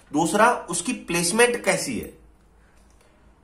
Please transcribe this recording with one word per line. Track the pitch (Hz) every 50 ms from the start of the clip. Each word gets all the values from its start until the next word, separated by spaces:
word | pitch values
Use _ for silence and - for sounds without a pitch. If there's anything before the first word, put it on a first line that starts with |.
| _ - -
दूसरा, | 147 165 165 - 202 220 240 - - - -
उसकी | 170 - - - 226
प्लेसमेंट | 208 - - 170 170 175 - - 220 240 240 240 - -
कैसी | 196 180 - - - 254 92
है, | 80 - - - - - _ _ _ _ _ _ _ _ _ _ _ _ _ _ _ _ _ _ _ _ _ _